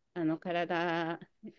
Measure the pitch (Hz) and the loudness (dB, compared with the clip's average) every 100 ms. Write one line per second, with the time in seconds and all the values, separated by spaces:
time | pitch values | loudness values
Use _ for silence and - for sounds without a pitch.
0 | _ 180 160 160 185 170 170 175 175 165 | _ -2 0 0 0 0 2 2 2 0
1 | 165 170 - _ 214 | 0 -4 -10 _ -18